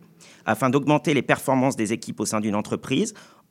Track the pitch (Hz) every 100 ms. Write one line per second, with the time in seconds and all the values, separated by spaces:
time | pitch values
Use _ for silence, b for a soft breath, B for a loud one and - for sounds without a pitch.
0 | - _ B B - - - 131 135 151
1 | 175 143 117 143 - 135 131 110 107 113
2 | - - 92 110 107 101 104 110 - 135
3 | 220 B B B _